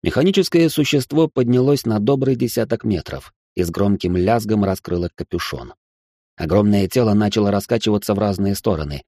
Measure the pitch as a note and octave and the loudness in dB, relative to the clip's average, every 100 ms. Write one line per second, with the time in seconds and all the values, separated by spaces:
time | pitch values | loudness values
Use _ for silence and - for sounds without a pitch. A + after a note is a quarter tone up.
0 | F2 B2+ E3+ G3 F3+ E3+ E3 - C#3+ C#3+ | -2 0 2 2 0 2 2 0 0 0
1 | B2+ D3 D#3+ - A#2+ B2 C3 C#3+ A#2 G#2+ | 0 0 0 0 2 2 2 0 0 0
2 | G#2+ C#3 C3 B2+ B2 A#2+ A2+ A2+ A2+ F2+ | 0 0 0 0 -2 -2 -2 -2 -2 -2
3 | - C2+ - _ _ - E2+ E2 G2+ G2 | -4 -12 -14 _ _ -4 -4 0 0 2
4 | F2 F2+ F#2 A#2 G#2+ G#2+ G2 F#2+ - F2 | 0 0 2 0 0 0 0 -2 -4 -4
5 | F2 - - F2 - C2+ - - _ _ | -4 -8 -6 -6 -6 -10 -12 -20 _ _
6 | _ _ _ - D#2+ F#2+ G#2 G2+ F#2+ B2+ | _ _ _ -10 0 2 4 2 2 2
7 | A2+ G#2 G#2 A2 G2+ G2+ - A#2 A2 G#2 | 2 2 2 2 0 0 0 -2 0 0
8 | - G2+ G#2 F#2 G2 G2 A2+ E2 D2 C#2+ | 0 0 0 0 -2 0 -2 -2 -4 -8